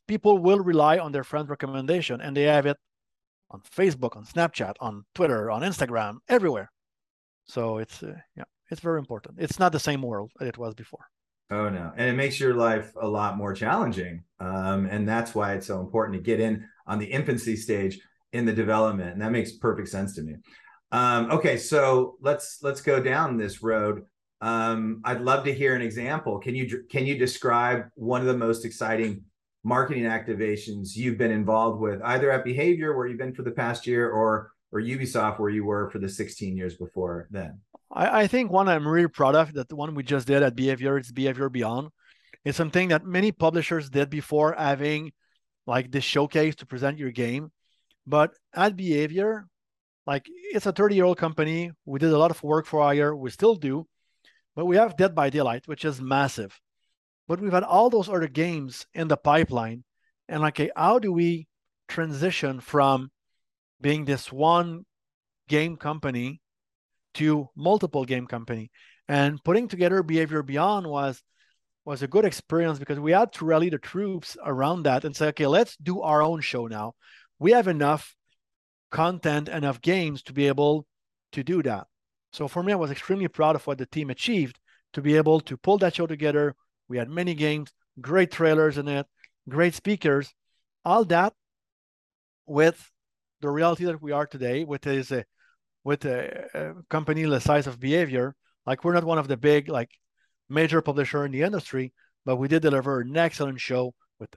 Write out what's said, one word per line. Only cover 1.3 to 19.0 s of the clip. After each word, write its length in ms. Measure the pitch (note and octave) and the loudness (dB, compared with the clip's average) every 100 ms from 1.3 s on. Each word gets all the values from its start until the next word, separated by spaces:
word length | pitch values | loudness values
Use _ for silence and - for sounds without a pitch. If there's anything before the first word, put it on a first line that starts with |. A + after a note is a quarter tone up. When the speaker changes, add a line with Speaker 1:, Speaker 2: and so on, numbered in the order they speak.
| D3+ D3 | -6 -6
Speaker 1:
recommendation 720 | C#3+ C3+ C3+ C3+ F3 - A#2+ | -6 -6 -4 -2 -2 -2 -6
and 160 | D3 C#3 | -4 2
they 80 | |
have 220 | D3 D3 C#3+ | 6 6 4
it 100 | - _ _ _ _ _ _ _ | -2 _ _ _ _ _ _ _
on 120 | F#2+ | -20
Facebook, 540 | - - F#3+ C3 B2 G#2+ | -10 0 2 2 -4 -6
on 80 | G#2 | -6
Snapchat, 480 | E3+ E3+ - G2 - | -2 -2 -2 -6 -6
on 240 | A#2 G2+ - | -10 -10 -12
Twitter, 360 | - D#3+ A2+ A2 | 0 2 2 -2
on 120 | A2 | -2
Instagram, 560 | F#3 E3 B2+ A2+ G#2 B2 - | -4 -2 -2 -2 -4 -8 0
everywhere. 420 | B3 F3+ A2 G2+ _ _ _ _ _ _ _ - | 2 2 -2 -6 _ _ _ _ _ _ _ -10
So 320 | B2 A2+ A2 | -4 -4 -4
it's, 240 | A2+ - | -8 -12
uh, 140 | - E3+ - - | -16 -16 -20 -20
yeah, 80 | - _ _ | -20 _ _
it's 120 | D#3+ | -8
very 160 | E3+ D#3 | -4 -4
important. 400 | C3+ A2 - F#2 | -6 -12 -14 -10
It's 200 | C3+ - | -8 2
not 140 | F3+ | 2
the 80 | D3+ | 2
same 220 | D#3 C#3 | -2 -4
world 280 | B2 G#2 A2 _ | -4 -6 -8 _
that 80 | C3 | -10
it 120 | A#2+ | -8
was 160 | A2+ | -10
before. 320 | A2 A2 - - _ _ _ _ | -12 -18 -20 -20 _ _ _ _
Speaker 2:
Oh, 200 | G#2 G#2 | -4 -2
no. 200 | F#2 E2+ A#2 | -4 -6 -2
And 140 | B2 | -2
it 20 | |
makes 260 | B2+ C#3 C3+ | 0 -2 0
your 140 | C3+ | 0
life 400 | A#2+ A#2 A2 A2 - | 2 2 0 -4 -6
a 80 | A2 | -4
lot 300 | G#2 G#2 G2 | -2 -2 -2
more 160 | G2+ | -6
challenging. 680 | F#2+ G#2+ G3+ D3 F#2 F2 E2+ - - | -4 -2 0 -2 -4 -8 -12 -18 -12
Um, 460 | F#2 F#2+ F#2+ G2 | -8 -4 -2 -2
and 240 | F#2+ G#2 G#2 | -2 -2 -2
that's 260 | A#2 A2+ | -2 -2
why 200 | G#2+ G2+ | -4 -2
it's 120 | F#2+ - | -4 -6
so 140 | F#2+ | -8
important 380 | F2+ A2 G#2+ F#2 | -2 -2 -2 -4
to 40 | |
get 180 | A2+ G#2+ | -2 0
in 280 | A2 G#2 - _ - | 0 -2 -8 _ -8
on 120 | G#2+ | -6
the 80 | G#2 | -4
infancy 500 | C3+ C#3 B2 A#2+ G#2+ | -4 -2 -2 -2 -4
stage 420 | - G2+ F#2+ - _ _ _ | -2 -2 -2 -6 _ _ _
in 100 | A#2+ | -2
the 80 | A2+ | 0
development. 600 | G#2+ G#2 A2 A2 G2 | 0 0 2 2 0